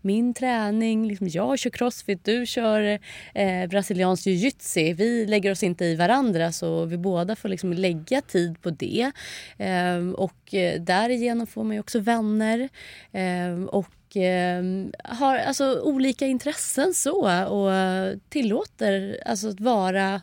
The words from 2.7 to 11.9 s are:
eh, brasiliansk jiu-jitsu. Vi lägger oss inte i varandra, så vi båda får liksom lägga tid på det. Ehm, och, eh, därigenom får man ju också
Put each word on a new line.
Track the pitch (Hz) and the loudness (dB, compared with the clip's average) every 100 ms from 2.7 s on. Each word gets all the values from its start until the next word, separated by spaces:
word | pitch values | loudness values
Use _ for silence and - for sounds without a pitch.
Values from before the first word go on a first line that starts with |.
| 214 208 208 - - - | 2 2 0 -4 -18 -12
eh, | - 196 185 185 | 0 0 2 0
brasiliansk | 196 196 180 185 185 - | 0 0 2 2 2 2
jiu-jitsu. | 185 233 - - - 156 | 2 2 -2 -4 2 2
Vi | 165 214 240 214 | 2 2 2 2
lägger | 214 196 | 2 2
oss | 190 | 0
inte | 190 175 | 0 0
i | 175 160 | 0 2
varandra, | 175 247 262 170 165 | 4 4 4 2 0
så | 165 170 165 | -2 -2 -2
vi | 165 175 | -2 -2
båda | 185 175 180 220 | 0 0 0 -4
får | 196 | -4
liksom | 190 190 | -4 -2
lägga | 170 190 165 156 254 | 0 0 0 0 -2
tid | - 190 170 165 | 0 0 0 -2
på | - | -6
det. | 156 - 190 247 - - - - - | -4 -4 -2 -2 -4 -14 -14 -16 -8
Ehm, | 202 185 180 175 180 | -2 0 0 0 -2
och, | 185 185 - _ | -2 -4 -4 _
eh, | 196 175 - | 0 0 0
därigenom | 170 185 233 247 240 233 226 | 2 2 4 2 0 -2 -4
får | - | -6
man | 220 | -4
ju | 214 | -4
också | 208 | -2